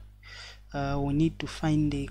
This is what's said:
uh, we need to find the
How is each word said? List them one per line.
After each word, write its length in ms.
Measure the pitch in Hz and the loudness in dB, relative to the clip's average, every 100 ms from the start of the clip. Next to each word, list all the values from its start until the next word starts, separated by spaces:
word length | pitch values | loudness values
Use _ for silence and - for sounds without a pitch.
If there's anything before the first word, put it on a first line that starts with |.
| - - - - - - - | -16 -20 -18 -16 -16 -18 -8
uh, 280 | 143 139 143 | -4 -2 0
we 120 | 139 | 2
need 260 | 143 160 - | 4 2 2
to 80 | 139 | -8
find 440 | - 160 151 151 | -2 2 4 4
the 160 | 143 139 | 0 -2